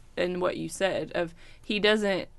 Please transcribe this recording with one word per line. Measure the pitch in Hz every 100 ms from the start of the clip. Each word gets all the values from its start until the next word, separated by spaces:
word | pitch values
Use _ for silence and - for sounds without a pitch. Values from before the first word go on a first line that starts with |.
| - -
and | 180 180
what | 180 -
you | 160
said, | - 190 143 151
of | - 170 - - -
he | - 208
doesn't | 208 214 202 185 -